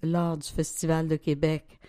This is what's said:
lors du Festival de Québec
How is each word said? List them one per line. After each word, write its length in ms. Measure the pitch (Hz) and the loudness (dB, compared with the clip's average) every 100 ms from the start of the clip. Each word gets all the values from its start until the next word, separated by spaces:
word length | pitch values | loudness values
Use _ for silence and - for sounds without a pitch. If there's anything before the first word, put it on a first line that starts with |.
lors 340 | 165 170 170 160 | -2 0 0 -2
du 100 | - | -6
Festival 600 | - 156 - 160 160 160 | -4 -4 -2 0 2 2
de 80 | 156 | 0
Québec 640 | - 143 156 156 - - | 0 2 2 0 -6 -20